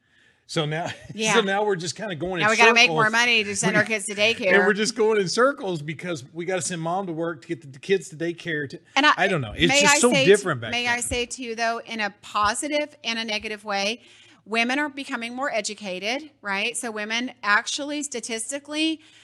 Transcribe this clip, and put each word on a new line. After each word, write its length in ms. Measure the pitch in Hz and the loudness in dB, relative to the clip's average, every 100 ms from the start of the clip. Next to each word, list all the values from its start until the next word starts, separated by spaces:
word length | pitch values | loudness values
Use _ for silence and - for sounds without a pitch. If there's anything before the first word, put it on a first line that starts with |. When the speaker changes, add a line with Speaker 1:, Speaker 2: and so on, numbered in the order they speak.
| _ _ _ _ - | _ _ _ _ -6
Speaker 1:
So 200 | 165 151 | -4 -2
now, 260 | 156 175 - | -2 -6 -8
<laughs> 120 | - 208 | -14 -4
Speaker 2:
Yeah. 180 | 220 | 2
Speaker 1:
so 80 | 196 | 2
now 220 | 196 196 | 2 2
we're 120 | 208 185 | 0 -2
just 200 | 165 - | -4 -8
kinda 200 | - 156 | -10 -6
going 260 | 175 180 | -4 0
Speaker 2:
Now 60 | 214 | 2
Speaker 1:
in 40 | |
Speaker 2:
we 60 | 220 | 6
gotta 160 | 233 | 8
make 160 | 233 240 | 8 6
more 160 | 156 214 | 4 2
Speaker 1:
circles. 80 | |
Speaker 2:
money 300 | 226 240 226 202 | 2 2 2 0
to 100 | 202 | -2
send 180 | 220 | 0
Speaker 1:
We 60 | 214 | 2
Speaker 2:
our 60 | 214 | 0
kids 200 | 220 190 | -2 -4
to 60 | |
daycare. 400 | 202 214 226 196 | 0 0 2 2
Speaker 1:
And 140 | 196 196 | 4 4
we're 60 | |
just 220 | 202 214 - | 2 0 2
going 240 | 214 214 | 2 2
in 80 | 180 | 0
circles 540 | 220 262 285 208 170 | 2 2 0 -4 -6
because 420 | 147 147 180 156 131 | -6 -8 -8 -8 -8
we 120 | 160 175 | -8 -4
gotta 160 | 185 | -4
send 180 | - 175 | -4 -4
mom 280 | 165 185 190 | -4 -4 -4
to 60 | |
work 280 | 160 170 156 | -4 -6 -6
to 60 | - | -10
get 140 | 160 | -10
the, 60 | 143 | -12
the 120 | 131 | -12
kids 300 | - 196 - | -2 -2 -2
to 60 | 147 | -6
daycare. 540 | 165 165 170 151 139 | -6 -6 -6 -4 -6
To, 100 | 175 - 269 | -10 -4 0
Speaker 2:
And 120 | 294 | 2
I, 60 | - | 2
Speaker 1:
I 100 | 196 | 2
don't 140 | 175 | 0
know. 120 | 110 - | -2 0
It's 120 | 165 | 2
Speaker 2:
may 120 | 277 | 6
Speaker 1:
just 140 | 294 294 | 6 6
Speaker 2:
I 40 | |
Speaker 1:
so 120 | 240 | 4
Speaker 2:
say 140 | 190 180 | 6 6
Speaker 1:
different 340 | 202 185 131 | 6 4 -4
Speaker 2:
t-, 20 | 117 | -4
Speaker 1:
back 60 | |
Speaker 2:
may 140 | 240 240 | -4 -2
Speaker 1:
then. 120 | 240 | -2
Speaker 2:
I 20 | |
say 260 | 240 247 240 | -2 -4 -4
too, 300 | - 247 226 | -8 -8 -4
though, 240 | 226 233 | -2 -4
in 200 | - 226 | -6 -6
a 140 | 202 - | -6 -6
positive 720 | - 208 208 247 302 294 294 - | -6 0 0 0 -2 -2 -4 -6
and 140 | 226 226 | -6 -6
a 80 | 226 | -4
negative 400 | 214 214 208 214 | -6 -6 -8 -4
way, 360 | 196 202 240 - - - _ 196 | -2 -2 -4 -10 -20 -20 _ -4
women 320 | 226 233 277 | 0 2 0
are 120 | 294 | -2
becoming 440 | 269 269 254 233 | -6 -8 -8 -6
more 180 | 247 285 | -6 -4
educated, 800 | 226 208 208 208 180 202 269 302 _ | -4 -4 -8 -8 -6 -4 -6 -8 _
right? 360 | 208 196 226 233 | -6 -4 -2 -4
So 140 | 240 | -6
women 400 | 214 208 233 247 - | -6 -4 -4 -4 -4
actually 640 | 202 208 302 - 285 294 | 2 2 2 -6 -6 -6
statistically 960 | 285 240 226 226 - 285 285 302 320 311 - - | -6 -8 -8 -8 -6 -8 -6 -2 -2 -2 -10 -20